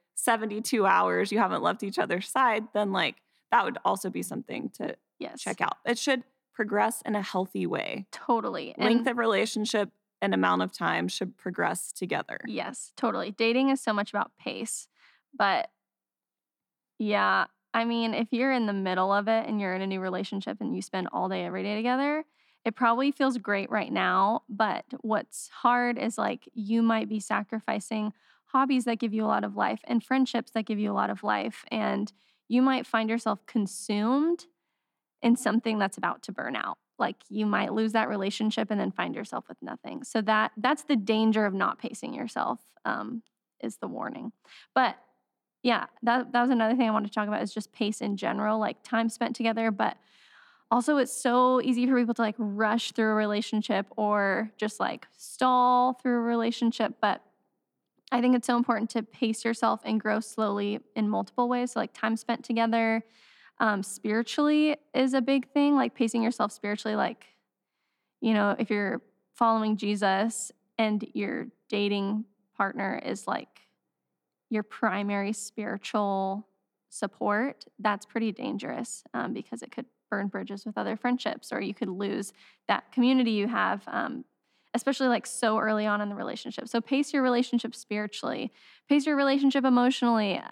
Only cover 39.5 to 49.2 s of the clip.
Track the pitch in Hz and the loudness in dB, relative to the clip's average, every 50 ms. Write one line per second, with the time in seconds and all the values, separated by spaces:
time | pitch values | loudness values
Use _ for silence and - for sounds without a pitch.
39.5 | - - - - - - - - - - 247 - - 220 196 220 214 214 220 - | -16 -14 -12 -12 -12 -12 -12 -12 -12 -12 -8 -4 -2 -2 2 2 2 2 2 0
40.5 | - 214 220 262 302 - - - 277 214 190 226 214 220 220 220 214 220 208 196 | -2 -2 0 0 0 0 0 0 0 0 2 2 2 4 4 4 4 4 2 2
41.5 | 190 190 185 196 - - - - 220 - - - - - 247 226 - - - - | 2 0 0 0 -2 -4 -8 -10 -10 -10 -10 -10 -8 -8 -8 -6 -4 -2 -2 -2
42.5 | 240 - _ _ _ _ - - 214 208 208 214 247 226 - _ _ _ _ _ | -4 -6 _ _ _ _ -6 -6 -4 -4 -6 -6 -8 -10 -12 _ _ _ _ _
43.5 | _ - - 226 - - 202 185 - - - - - - - 226 - _ _ - | _ -10 -10 -10 -8 -8 -10 -10 -8 -8 -8 -8 -8 -10 -12 -12 -14 _ _ -20
44.5 | - - - _ - 254 254 202 - - _ _ _ _ _ _ _ _ _ _ | -20 -20 -10 _ 0 2 2 2 0 -4 _ _ _ _ _ _ _ _ _ _
45.5 | _ _ - 247 226 - - - _ - 233 233 240 262 - - - 240 247 262 | _ _ 0 0 0 0 -2 -6 _ -4 0 2 2 2 0 0 2 2 4 4
46.5 | 254 226 220 220 254 247 233 220 214 208 208 202 - 214 208 208 208 196 214 196 | 4 4 2 2 2 2 2 2 2 0 -2 -2 -4 -4 -2 -2 -2 -4 -4 -6
47.5 | - 214 - - _ - 214 208 208 - 220 208 202 190 - - 202 202 214 214 | -6 -8 -10 -10 _ -4 -2 -2 -2 -2 -4 -4 -4 -2 -2 -2 -2 0 0 0
48.5 | 220 220 214 - - _ - - 240 226 226 226 - - | 0 0 -2 -4 -4 _ -8 -2 -2 0 0 0 -2 -2